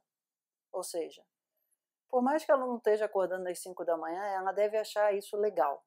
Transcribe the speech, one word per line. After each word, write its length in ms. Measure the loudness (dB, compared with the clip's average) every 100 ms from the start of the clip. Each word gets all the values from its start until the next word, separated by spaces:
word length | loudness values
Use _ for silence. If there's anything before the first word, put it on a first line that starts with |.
| _ _ _ _ _ _ _
Ou 100 | -10
seja, 420 | -8 -6 -8 -10 _ _ _ _ _ _ _ _ -2
por 120 | 0
mais 220 | 2 2
que 80 | 4
ela 140 | 4 4
não 120 | -2
esteja 280 | 2 2 2
acordando 420 | 0 0 -2 -4
às 120 | -6
cinco 260 | -10 -8 -2
da 100 | -2
manhã, 260 | -2 -6
ela 300 | -4 -4 -2
deve 260 | 0 0 0
achar 360 | -2 0 2
isso 240 | 2 -2 -2
legal. 480 | 0 2 0 0